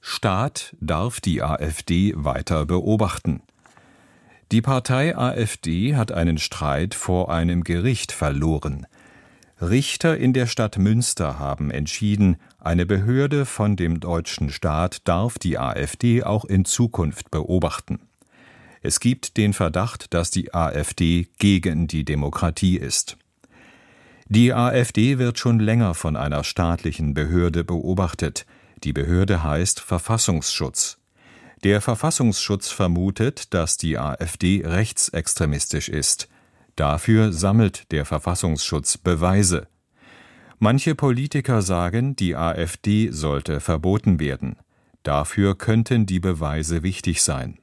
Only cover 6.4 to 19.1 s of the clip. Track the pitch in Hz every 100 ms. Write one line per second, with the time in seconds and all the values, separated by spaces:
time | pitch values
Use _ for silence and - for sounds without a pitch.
6.4 | - - 76 69 87 - - 90 90 82
7.4 | 85 87 85 85 104 123 - - 76 71
8.4 | 80 76 76 69 65 _ - - - _
9.4 | _ _ 87 117 143 - 165 160 127 127
10.4 | 120 - 110 - 95 113 123 - 78 69
11.4 | 71 69 73 67 78 - 107 104 98 85
12.4 | _ _ - 87 87 101 101 127 139 143
13.4 | 135 - 107 98 87 85 85 85 82 -
14.4 | 73 73 82 76 90 - - 85 113 -
15.4 | 92 76 64 - 73 - 120 117 - 107
16.4 | - 95 92 - 120 - 80 - - 78
17.4 | 76 92 78 - - - _ _ _ _
18.4 | - - - - - - 120